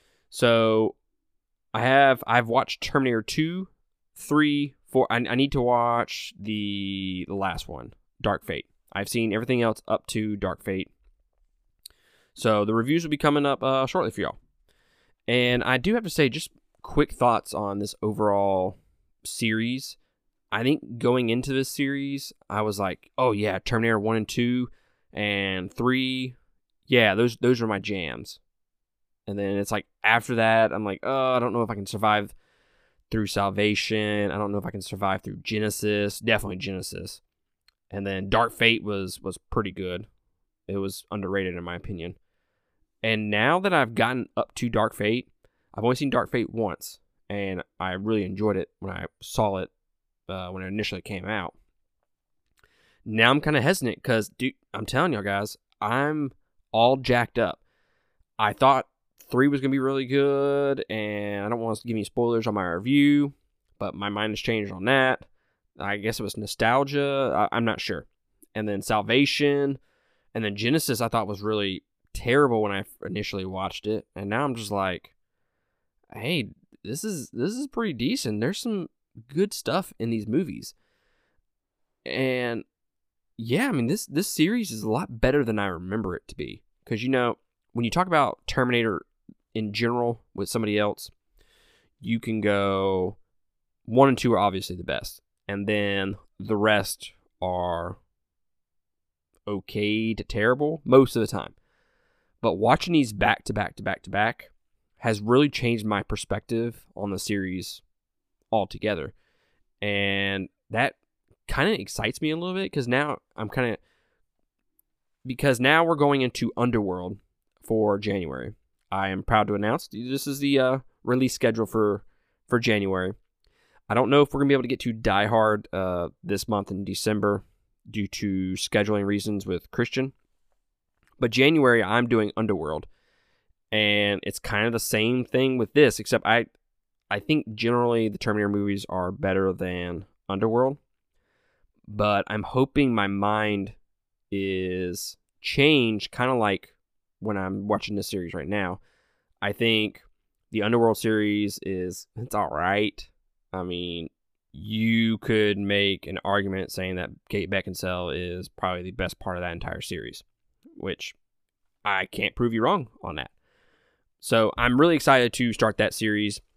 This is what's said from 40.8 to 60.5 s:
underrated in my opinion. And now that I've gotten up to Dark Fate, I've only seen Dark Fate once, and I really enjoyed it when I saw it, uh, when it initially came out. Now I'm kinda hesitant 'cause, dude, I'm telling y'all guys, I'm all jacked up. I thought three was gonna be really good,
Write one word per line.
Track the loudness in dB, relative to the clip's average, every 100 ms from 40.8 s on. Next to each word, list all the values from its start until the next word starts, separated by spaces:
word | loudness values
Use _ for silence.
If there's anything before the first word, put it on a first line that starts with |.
| -6 -8 -10
underrated | -8 -2 -2 -2 -6
in |
my | -8
opinion. | -10 -10 -10 -10 -12 _ _ _ _ _ _ _ -6
And | -2 -2 0
now | 2 2 2
that | 2
I've | 2 2
gotten | 2 0 0 -4 -4
up | -4 -2
to | -2
Dark | 2 0
Fate, | 0 0 0 -4 _ _ _ _
I've | -2
only | 0 2
seen | 2
Dark | 0 0
Fate | -2 -2
once, | -2 -4 -4 -12 -18 _ _ -10
and | -6 -4 -6 -8 -8
I | -6
really | -4 0 0
enjoyed | 0 -2 0 0
it | -4 -10
when | -12
I | -10 -12 _
saw | -6 0 0 0
it, | -6 _ _ _ _ _ -12
uh, | -10 -10
when | -10
it | -6
initially | -4 -4 -6
came | -10 -10
out. | -6 -6 -6 _ _ _ _ _ _ _ _ _ _ _ _ _ _ _ -6
Now | 6 6
I'm | 6
kinda | 4 2
hesitant | 2 2 0 -4
'cause, | 0 0 0
dude, | -4 -6 -6 _
I'm | -10
telling | -4 0 0
y'all | 0
guys, | -2 -2 -4 -8 _ -6
I'm | -2 0 0 -2 -4 -8 _ _ -4
all | 4 6 4
jacked | 4 2 2 0
up. | 0 -2 _ _ _ _ _ _ _ -2
I | 0
thought | 4 6 4 0 _ _ _ -4
three | 4 4
was | 4
gonna | 0
be | 0
really | 0 -2
good, | 0 2 4 2 2